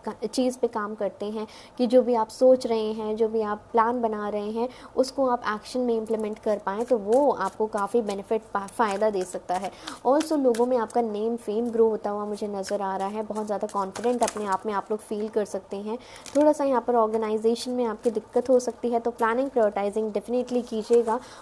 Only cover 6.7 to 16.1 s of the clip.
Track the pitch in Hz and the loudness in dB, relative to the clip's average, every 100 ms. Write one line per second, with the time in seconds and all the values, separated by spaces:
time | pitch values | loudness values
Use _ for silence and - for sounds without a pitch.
6.7 | 202 247 247 202 247 285 - 190 - 214 | -4 0 0 4 4 4 2 -2 -2 -2
7.7 | 214 202 233 208 202 190 190 - 202 196 | -2 0 0 0 -4 -4 -4 -2 -6 -4
8.7 | - 220 196 214 208 180 - - 185 190 | 0 0 2 0 0 -4 -6 -6 -4 -6
9.7 | - - - 240 285 311 311 262 226 247 | -10 -14 -4 2 2 2 2 2 2 2
10.7 | 254 214 240 233 208 220 233 - 208 240 | 0 0 0 -2 -2 -4 -4 -4 -4 -2
11.7 | 220 226 208 208 208 208 208 208 196 190 | 2 4 2 -2 -4 -6 -6 -6 -6 -4
12.7 | 202 196 190 196 214 214 208 214 196 208 | -4 -2 -4 -4 -4 -6 -6 -4 -4 -4
13.7 | 202 190 190 233 247 220 208 208 190 214 | -4 -4 -2 -2 0 0 -2 -2 -2 -2
14.7 | 196 - 214 - 208 214 214 202 190 - | -4 -2 -6 -4 -6 -4 -2 -2 -4 -8
15.7 | 202 208 240 - | -10 -6 -8 -10